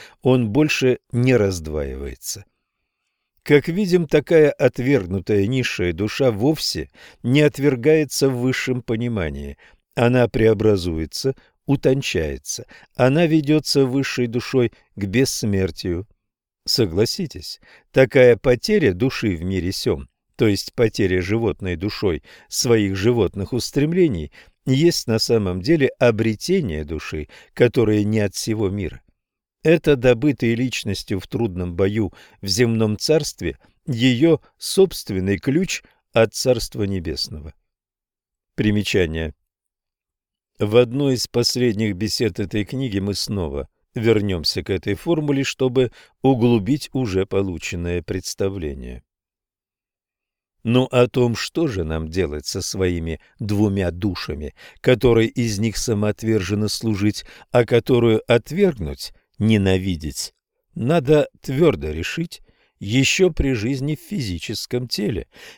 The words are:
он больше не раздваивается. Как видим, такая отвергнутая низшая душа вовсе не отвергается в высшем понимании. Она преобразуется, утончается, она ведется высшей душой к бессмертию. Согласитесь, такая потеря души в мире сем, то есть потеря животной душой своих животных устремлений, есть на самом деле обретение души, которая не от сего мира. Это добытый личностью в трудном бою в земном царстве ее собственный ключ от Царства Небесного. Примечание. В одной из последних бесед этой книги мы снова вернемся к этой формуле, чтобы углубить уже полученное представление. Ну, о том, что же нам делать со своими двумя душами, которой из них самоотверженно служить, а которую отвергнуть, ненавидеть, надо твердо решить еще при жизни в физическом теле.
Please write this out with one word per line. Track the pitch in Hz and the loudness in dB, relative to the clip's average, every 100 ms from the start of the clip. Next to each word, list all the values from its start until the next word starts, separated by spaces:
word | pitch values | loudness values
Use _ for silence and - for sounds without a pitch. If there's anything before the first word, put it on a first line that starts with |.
| - _ | -20 _
он | 131 127 113 | 2 2 2
больше | 120 151 - 131 120 - | 2 0 2 0 0 -4
не | 120 127 | 0 2
раздваивается. | 123 98 90 78 76 69 65 69 - - - - _ _ _ _ _ _ _ _ _ | 4 2 -2 -6 -6 -6 -8 -12 -12 -12 -14 -16 _ _ _ _ _ _ _ _ _
Как | - 147 151 | 4 4 4
видим, | 170 196 180 165 | -2 2 2 4
такая | 151 - 170 147 | 0 4 6 6
отвергнутая | - 135 - 127 135 87 95 90 104 98 | 4 0 0 2 2 0 -4 0 0 2
низшая | 131 120 - 90 | 0 -2 -2 -2
душа | 82 104 - 135 | -2 -4 0 0
вовсе | 104 147 160 - 87 71 _ - - | 2 0 0 -4 -6 -10 _ -20 -8
не | 120 143 | 0 4
отвергается | 147 - 143 127 139 156 143 - 135 | 4 2 0 2 2 2 2 0 0
в | 123 | 0
высшем | 127 127 - 123 | -2 -2 -4 -4
понимании. | - 113 120 110 80 69 71 69 - _ _ - | -4 -4 -2 -2 -4 -6 -12 -14 -20 _ _ 0
Она | 120 127 117 | 2 4 2
преобразуется, | - 110 104 107 101 87 80 78 - 131 - _ _ - | 4 4 4 4 2 0 -4 -6 -4 -6 -6 _ _ -4
утончается, | 143 139 135 - 87 76 67 - - - - _ | 0 2 0 -2 -4 -4 -8 -10 -14 -14 -20 _
она | - 127 147 170 | 0 2 4 2
ведется | 160 143 151 - 143 135 | 2 2 0 2 2 2
высшей | 135 135 - 123 | 0 -2 -2 -2
душой | 120 - 131 117 _ _ | -4 -2 0 0 _ _
к | - 98 | -8 -2
бессмертию. | 110 135 - 110 101 92 - 92 85 98 _ _ _ _ _ | 0 0 -2 -2 0 -2 -4 -6 -6 -8 _ _ _ _ _
Согласитесь, | - - 104 82 117 - 170 82 - - _ - _ | -4 0 0 2 0 -2 -8 -10 -16 -16 _ -20 _
такая | 131 131 135 123 113 | 2 4 8 6 6
потеря | 131 120 - 214 123 | 2 0 2 2 2
души | 90 131 - 110 | 2 -2 0 -2
в | 82 | -2
мире | 90 95 85 | -2 -2 -2
сем, | - 123 76 65 _ _ - | -4 -4 -4 -6 _ _ 0
то | 110 | 0
есть | 98 - | 0 -4
потеря | - 113 - 95 92 | -2 0 2 0 0
животной | 90 113 113 - 95 | 0 -2 -2 -4 -6
душой | 85 101 - 101 76 _ - - | -4 -6 -2 -2 -2 _ -20 -12
своих | - 127 113 101 | -4 2 2 2
животных | 95 107 120 87 101 95 | 0 0 2 0 -2 -6
устремлений, | 120 - 143 151 175 165 90 73 - - _ | -6 -4 -2 0 2 0 0 -8 -14 -20 _
есть | - 131 170 - - | -2 2 2 2 -2
на | 110 | -2
самом | - 117 98 90 | 2 0 0 -4
деле | 98 165 131 - | 0 2 0 2
обретение | 120 107 113 107 - 190 120 78 | 2 2 -2 -4 -2 -2 -2 -6
души, | 73 78 - 78 73 - _ | -6 -8 -8 -10 -10 -18 _
которая | - 120 131 107 107 | 0 2 4 2 2
не | 104 110 | 2 0
от | 101 - | -2 -4
сего | - 107 98 | -6 -2 -2
мира. | 101 85 - _ _ _ _ _ _ | -4 -8 -10 _ _ _ _ _ _
Это | 156 156 - 139 | 2 2 2 2
добытый | 123 117 147 135 120 | 4 4 2 0 0
личностью | 117 127 - 107 95 - 98 | 0 -2 -4 -6 -6 -4 -6
в | - | -4
трудном | - 113 90 90 | -4 -2 -4 -6
бою | 85 98 107 95 - - - | 0 0 0 -2 -6 -20 -12
в | 98 | -4
земном | 104 120 113 110 104 | 0 2 2 0 0
царстве | - 156 147 - 82 - _ _ | 0 0 0 -6 -8 -8 _ _
ее | - 117 127 120 165 151 _ - | -8 0 2 4 4 2 _ -14
собственный | - - 185 - - 95 95 98 | -4 2 2 2 -6 -2 0 0
ключ | - 147 190 - _ _ _ | 0 0 -2 -6 _ _ _
от | 117 113 | 2 2
Царства | - 131 120 - 120 | 0 0 0 -2 -6
Небесного. | 101 95 82 67 - 76 78 - _ _ _ _ _ _ _ _ _ | -4 -4 -6 -8 -8 -10 -16 -20 _ _ _ _ _ _ _ _ _
Примечание. | - 107 104 98 104 85 80 78 - _ _ _ _ _ _ _ _ _ _ _ - | -2 2 2 0 0 0 -2 -6 -10 _ _ _ _ _ _ _ _ _ _ _ -4
В | 104 117 | 2 4
одной | 120 131 143 | 4 0 0
из | 123 - | 0 -2
последних | 120 117 123 123 104 110 90 | -2 -2 0 0 0 -2 -2
бесед | 107 - 113 92 | -4 -2 -4 -4
этой | 98 110 | -6 -4
книги | 101 127 131 98 | -4 -6 -4 -4
мы | 101 | -4
снова | 95 - 101 78 69 - _ _ | -4 -6 -6 -4 -6 -10 _ _
вернемся | 127 110 107 101 87 76 - | -2 2 2 2 -2 -4 -4
к | - | -4
этой | 95 - | -4 -4
формуле, | 98 170 165 147 135 | -6 -2 -2 0 -2
чтобы | 135 - 131 123 127 - - _ | -2 -2 0 2 0 -4 -20 _
углубить | 135 127 120 117 95 147 - | 0 4 4 2 2 -2 -2
уже | 135 120 92 95 | -4 -2 -2 0
полученное | 98 98 82 - 87 87 87 | -2 -2 -6 -8 -6 -4 -4
представление. | - 92 - - 98 98 78 67 62 62 _ _ _ _ _ _ _ _ _ _ _ _ _ _ _ _ | -4 -8 -8 -4 -4 -4 -8 -10 -12 -16 _ _ _ _ _ _ _ _ _ _ _ _ _ _ _ _
Ну, | 110 123 | 0 2
о | 131 127 123 | 2 2 2
том, | 131 120 113 | 2 0 0
что | - - 165 | -6 -2 -2
же | 98 | -2
нам | 78 80 78 | -4 -4 -4
делать | 87 82 73 - | -2 -2 -4 -8
со | 98 | -8
своими | - 92 92 87 82 80 _ - | -6 -2 -2 -2 -6 -8 _ -10
двумя | 104 101 104 98 87 | -4 0 2 2 -2
душами, | 87 104 87 - 73 76 - - - | -2 -6 -6 -8 -10 -10 -14 -20 -4
которой | - 123 127 113 113 | 0 4 4 4 2
из | - 117 101 | 0 -4 -2
них | 113 95 | -4 -4
самоотверженно | - 104 107 - 110 110 90 104 104 | -4 -2 -2 -2 -2 -2 0 -2 -2
служить, | - 113 101 104 - - - - | -2 -4 0 0 -2 -12 -20 0
а | 123 | 2
которую | 113 120 - 123 117 110 - | 4 2 2 2 4 2 2
отвергнуть, | 120 - 160 196 123 76 69 - - _ - | 0 0 0 0 0 -8 -10 -14 -18 _ -2
ненавидеть, | 104 107 95 95 95 82 78 - - _ _ _ _ | 2 4 4 2 0 -4 -6 -10 -12 _ _ _ _
надо | - 117 170 127 151 - _ | -6 0 0 4 2 2 _
твердо | - 135 170 90 76 | -6 2 2 2 -4
решить | 78 - - 170 - _ _ _ - | -6 -6 -6 -8 -10 _ _ _ -12
еще | 101 123 131 - 185 | -2 0 2 2 2
при | 156 139 | 2 -2
жизни | 123 113 135 143 151 | 0 -2 -4 -4 -6
в | - | -6
физическом | 208 110 85 - 104 - 123 123 | -6 -6 -6 -8 -10 -6 -6 -4
теле. | - 202 92 - - - | -4 -4 -4 -8 -18 -20